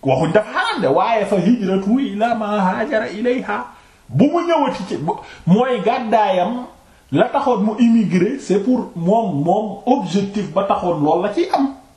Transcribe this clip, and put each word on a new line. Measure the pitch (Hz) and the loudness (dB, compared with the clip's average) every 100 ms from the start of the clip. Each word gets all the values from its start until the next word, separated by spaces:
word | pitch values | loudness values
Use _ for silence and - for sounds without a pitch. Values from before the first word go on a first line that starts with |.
waxuñ | 139 135 165 | 2 0 4
dafa | 208 214 | 2 0
xaraam | 330 381 370 | -4 -2 -2
de, | 160 | 0
waaye | 139 214 226 190 | 2 2 0 0
fa | 196 | 0
hijratuhu | 170 240 190 190 196 254 | 2 2 2 0 0 0
ila | 240 202 233 | 0 -2 -2
ma | 226 208 208 | -2 -2 0
haajara | 185 233 214 220 220 | 0 -2 -2 -2 -4
ilayha. | 196 240 254 196 208 - - - _ - | -4 -2 -2 -4 -8 -8 -16 -20 _ -8
Bu | 139 277 | 2 2
mu | 339 339 | 2 0
ñëwati | 320 269 269 185 | 0 0 -4 -8
ci, | - | -6
bu, | 156 - - - - | -4 -6 -10 -8 2
mooy | 202 254 247 | 2 2 0
gàddaayam, | 180 254 226 220 208 185 185 247 247 - _ _ _ | 0 -2 0 2 2 2 0 -4 -10 -20 _ _ _
la | 139 220 | 0 2
taxoon | 277 269 226 | 0 0 0
mu | 214 214 | 0 2
immigré, | 233 226 190 175 190 277 | 4 4 2 0 0 -2
c'est | - 196 | -2 0
pour | 254 247 190 | 2 0 -2
moom, | 170 170 220 214 143 | -4 0 2 0 -2
moom | 160 202 214 - - | 0 0 -2 -6 0
objectif | 285 170 190 196 214 165 | 0 2 -2 -2 -4 -4
ba | 190 | -2
taxoon | 196 214 180 160 | 0 -2 0 0
lool | 147 170 | 0 0
la | 202 | 0
ciy | 330 349 | -2 0
am. | 294 269 - - | 0 0 -4 -20